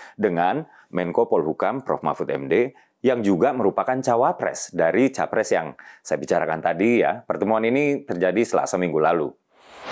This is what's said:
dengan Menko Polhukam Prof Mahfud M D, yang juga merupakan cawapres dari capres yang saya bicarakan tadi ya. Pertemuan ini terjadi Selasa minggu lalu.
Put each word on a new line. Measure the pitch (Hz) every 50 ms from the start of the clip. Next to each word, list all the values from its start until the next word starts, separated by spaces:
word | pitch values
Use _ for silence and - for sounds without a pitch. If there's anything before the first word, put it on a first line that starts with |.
| - - -
dengan | - 104 101 87 82 87 92 104 147 165 - - - -
Menko | - - 90 90 85 - 117 117
Polhukam | - 110 90 76 80 78 - - 95 120 135 -
Prof | - 80 69
Mahfud | - 76 71 - 78 -
M | - 69 139
D, | - - - 120 139 - _ _ _ _ _
yang | - 123 127 120
juga | 107 101 98 80 120 139 131
merupakan | 127 107 98 - 101 95 - 127 131
cawapres | - 131 117 117 131 160 180 - 113 92 - - - - -
dari | 85 82 82 92 107 131 131 -
capres | - 82 - - 110 104 - 110
yang | 87 82 73 64 - - - - _
saya | - - 80
bicarakan | 73 67 - 92 85 78 78 80
tadi | 82 - 87 82 85 98 117 120 110 82
ya. | 69 90 - -
Pertemuan | - - - 104 101 110 110
ini | 113 113 123 139 147 143 143 139
terjadi | 143 - - 87 90 92 90 107 117
Selasa | - - 85 - - - 90
minggu | 90 85 76
lalu. | 78 78 80 85 85 76 64 - _ _ _ _ _ - - - - - -